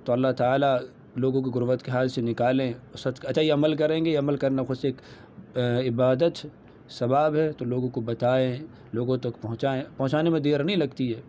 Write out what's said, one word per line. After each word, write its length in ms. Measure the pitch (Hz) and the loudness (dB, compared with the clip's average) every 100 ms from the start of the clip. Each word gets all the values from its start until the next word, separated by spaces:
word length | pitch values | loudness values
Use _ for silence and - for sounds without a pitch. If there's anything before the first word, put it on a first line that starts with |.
तो 120 | - | 0
अल्लाह 200 | 123 131 | 0 2
ताला 460 | 123 123 135 139 127 - - - - | 2 2 4 4 2 -2 -16 -12 -2
लोगों 220 | 131 131 | 0 0
को 80 | 131 | 0
गुरबत 320 | 123 123 127 | -2 0 0
के 80 | - | 0
हाल 160 | 127 131 | 0 0
से 140 | 127 | 0
निकालें। 520 | 117 117 120 131 131 120 - - | -2 0 2 2 0 -4 -12 -8
सच, 220 | - 127 | -6 -6
अच्छा, 200 | - 143 | -2 2
ये 100 | 156 | 4
अमल 240 | 147 151 151 | 4 2 2
करेंगे, 340 | 151 160 160 | 2 2 2
ये 60 | 151 | 0
अमल 200 | 143 143 | 0 0
करना 260 | 135 135 | 0 -2
खुद 120 | 127 127 | -2 -2
से 120 | 143 | -4
एक, 80 | 127 | -4
अ, 640 | - - - - - 127 123 120 | -12 -20 -20 -20 -10 -4 0 0
इबादत, 560 | 131 120 127 131 170 165 151 - - - - | 0 2 2 4 2 0 -16 -18 -20 -20 -20
सवाब 460 | - 123 135 156 151 | -6 0 2 2 2
है, 140 | 156 | 0
तो 120 | 147 | -2
लोगों 240 | 123 123 127 | -4 -2 -2
को 120 | 123 | -4
बताएं, 580 | 113 117 123 131 127 127 156 - - | -6 -2 2 2 0 -2 -10 -18 -10
लोगों 240 | 113 123 127 | -6 -2 -2
तक 220 | 123 117 | -4 -8
पहुँचाएं। 400 | 107 113 139 131 - - | -8 -4 -2 -2 -6 -4
पहुँचाने 320 | 135 151 165 | -2 0 2
में 100 | 160 | 2
देर 220 | 143 143 | 2 0
नहीं 120 | 147 202 | 0 0
लगती 320 | 143 - 127 | -2 -2 -4
है 140 | 113 | -4